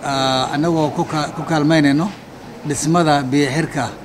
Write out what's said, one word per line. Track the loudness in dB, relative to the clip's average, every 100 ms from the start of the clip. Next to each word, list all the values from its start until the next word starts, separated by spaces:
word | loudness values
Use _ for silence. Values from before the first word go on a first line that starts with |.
ah, | -4 -2 0 0 -2
annagoo | 0 0 2 0
ku | 0
ka-, | -4 -2 -4
ku | -6
kaalmaynayno | -2 0 4 4 4 4 0 -6 -18 -20 -18 -12 -6
dhismada | -4 2 4 4 2
biyo | 2 0 2
xirka | 0 -2 -4 -6 -6